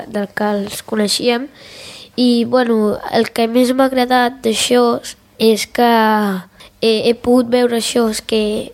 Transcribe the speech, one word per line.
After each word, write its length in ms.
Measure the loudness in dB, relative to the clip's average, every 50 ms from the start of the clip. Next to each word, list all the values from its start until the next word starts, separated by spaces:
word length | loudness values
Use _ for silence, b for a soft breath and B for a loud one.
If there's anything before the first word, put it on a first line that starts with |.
| -8 -8
del 160 | -6 -6 -6 -6 -6
que 140 | -4 -2 -2 -2 -4
els 240 | -4 -6 -10 -12 -10
coneixíem. 640 | -6 -4 -2 -2 -2 -2 -2 0 0 0 -2 -4 -8 B B B B B B B B B B B B _
I, 280 | 0 2 2 2 2 2
bueno, 540 | 2 0 0 2 2 2 2 2 0 -2 -4 -6 -2 -2
el 140 | -2 -2 -2
que 160 | -2 -2 -2 0
més 240 | 2 2 2 2
m'ha 160 | 2 2 0 2
agradat 540 | 2 0 0 2 2 2 2 0 -2 -4 -4
d'això 560 | -2 -2 -2 0 0 2 2 2 2 0 -4 -6 -12 -18 -18 _ _ _ 0
és 280 | 2 2 2 2 -2
que 220 | -4 0 2 2 4 4 4 4 2 2 2 0 -2 -4 -6 -8 B B B B B B _
he, 120 | 0 0 0 2 0 -2
he 60 | -2
pogut 340 | 0 0 2 2 2 2 2
veure 260 | 2 2 2 2 0 -2
això, 280 | -4 -2 0 0 0 0
és 120 | -2 -6 -6
que 180 | -4 -2 -2 0 0 -2 -4 -6 -10